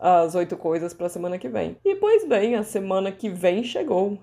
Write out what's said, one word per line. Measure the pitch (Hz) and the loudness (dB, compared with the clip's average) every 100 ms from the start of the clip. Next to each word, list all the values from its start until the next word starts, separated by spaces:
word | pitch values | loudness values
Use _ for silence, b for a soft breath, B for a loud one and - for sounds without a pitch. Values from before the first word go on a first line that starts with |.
as | 175 175 165 | 4 6 4
oito | 180 175 175 | 0 -2 -4
coisas | 165 165 170 | -2 -2 -4
pra | 170 175 | -6 -6
semana | 175 180 185 | -6 -6 -6
que | 254 | -6
vem. | 220 165 - | -6 -6 -2
E, | 392 392 | -2 0
pois | 415 440 349 | 4 4 4
bem, | 220 220 | 2 2
a | 240 | 0
semana | 214 202 190 190 190 | -2 -4 -2 -2 -2
que | 190 214 | -4 -8
vem | 180 175 190 | 0 2 2
chegou. | 240 - 302 185 202 202 | 0 -4 -2 0 0 -4